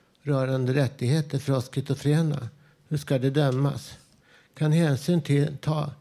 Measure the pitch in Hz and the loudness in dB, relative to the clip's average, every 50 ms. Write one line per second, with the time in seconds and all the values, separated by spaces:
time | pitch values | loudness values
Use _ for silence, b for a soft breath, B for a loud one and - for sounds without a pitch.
0 | b b b _ - 143 143 131 131 131 135 131 127 127 131 147 135 120 - - | b b b _ -4 -2 0 0 0 0 0 0 0 0 2 2 0 0 -2 -2
1 | 127 120 151 160 147 151 - 135 - 139 135 127 - - - 139 139 - 131 - | 0 0 2 0 0 -2 -4 -4 -2 0 0 0 -2 -4 -6 -6 -4 -4 -4 -2
2 | - 143 147 160 165 156 143 139 117 110 b b b b b b _ - 151 143 | 0 2 2 2 2 0 -2 -4 -6 -10 b b b b b b _ -6 -6 -4
3 | - - 143 127 127 139 135 156 147 135 127 131 143 139 - - - - - - | -2 0 0 0 2 2 2 2 2 2 2 2 0 0 -2 -4 -10 -14 -18 -20
4 | - _ _ b b b b b b b b - 156 151 151 170 170 151 135 117 | -20 _ _ b b b b b b b b -2 0 2 4 4 4 4 2 0
5 | - - 175 170 147 - 143 139 143 - 139 - - 151 156 151 - - - - | 0 0 0 0 2 2 2 2 2 0 -4 -6 -4 -4 -2 -2 -4 -6 -8 -14